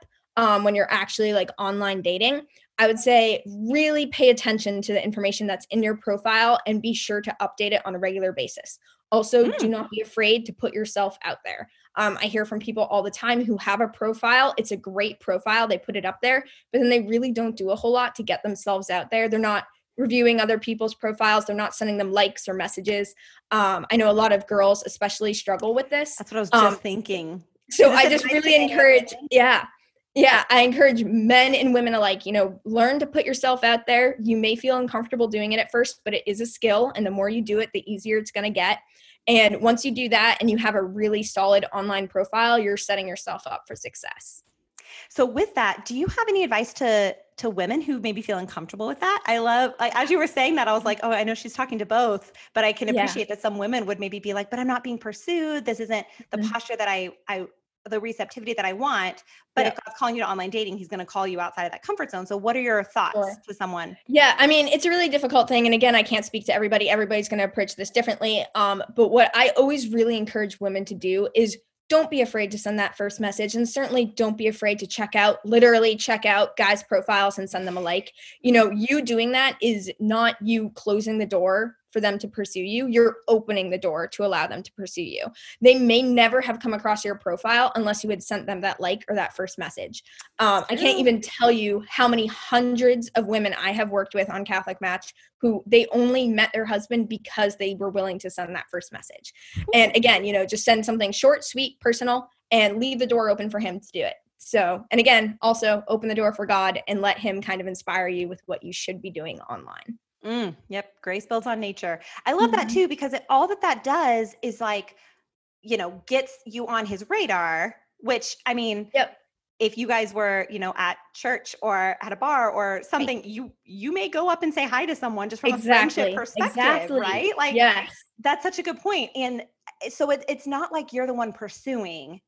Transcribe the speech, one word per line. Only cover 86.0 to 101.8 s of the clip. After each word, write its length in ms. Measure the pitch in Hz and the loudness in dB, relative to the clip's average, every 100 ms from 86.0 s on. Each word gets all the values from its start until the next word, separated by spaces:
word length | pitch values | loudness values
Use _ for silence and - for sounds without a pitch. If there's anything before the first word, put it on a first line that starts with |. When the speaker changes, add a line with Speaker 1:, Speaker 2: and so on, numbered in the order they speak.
Speaker 1:
never 400 | 254 240 226 247 | 4 4 4 2
have 180 | 247 226 | -2 -4
come 140 | 240 | -4
across 320 | 208 214 208 202 | -2 -2 -2 -4
your 80 | |
profile 580 | 202 190 175 220 233 254 226 | -6 -6 -4 0 2 2 2
unless 280 | 208 208 | -2 -2
you 60 | 214 | -4
had 140 | 208 | -6
sent 240 | - 208 - | -6 -8 -6
them 140 | 190 | -6
that 180 | 196 - | -4 -4
like 260 | 180 208 - | -4 -4 -4
or 60 | |
that 220 | 208 180 - | -4 -4 -6
first 240 | 190 - | -10 -10
message. 440 | 165 - 92 - - - - - | -12 -10 -14 -14 -20 -20 -12 0
Um, 240 | 214 196 - | 2 2 0
I 40 | 233 | 0
can't 40 | 269 | 2
Speaker 2:
True. 60 | 262 | 2
Speaker 1:
even 220 | 247 226 | 2 2
tell 300 | - - 240 | -2 2 4
you 320 | 233 208 202 208 | 4 0 -2 -4
how 200 | - 247 | 0 2
many 180 | 233 220 | 2 -2
hundreds 840 | - - 240 247 240 247 247 233 | -6 -2 0 2 2 4 2 0
of 180 | 226 202 | -2 0
women 260 | 214 208 | 0 0
I 200 | - 190 | -2 -4
have 180 | 214 208 | -2 -2
worked 240 | 202 190 202 | -2 -2 -2
with 120 | 190 | -2
on 120 | 196 | -4
Catholic 380 | 202 190 190 185 | -4 -4 -4 -6
Match 320 | 190 185 - - _ _ | -4 -6 -8 -20 _ _
who 240 | 233 208 202 | -2 -2 4
they 180 | 233 226 | 4 4
only 360 | 240 247 254 247 | 2 2 2 0
met 240 | 214 214 | 0 0
their 140 | 220 220 | -2 -4
husband 440 | 208 208 240 220 | -4 -2 -4 -2
because 480 | 220 - - 208 202 | -6 -8 -2 -2 -2
they 180 | 196 190 | -6 -6
were 140 | 196 | -6
willing 260 | 196 190 185 | -4 -4 -6
to 120 | 185 | -10
send 240 | 175 170 175 | -10 -8 -10
that 100 | - | -10
first 200 | 180 - | -10 -10
message. 400 | - - - - - - - - 233 | -14 -16 -20 -20 -20 -14 -10 2 4
And 200 | 220 226 | 6 6
again, 300 | 233 202 202 | 4 4 2
you 80 | |
know, 140 | 202 190 | -2 -2
just 160 | 214 - | 0 2
send 180 | 220 220 | 2 2
something 260 | 226 202 | -2 -2
short, 320 | 208 269 294 | 2 4 4
sweet, 360 | - 254 269 | 0 -6 -6
personal, 480 | - | -2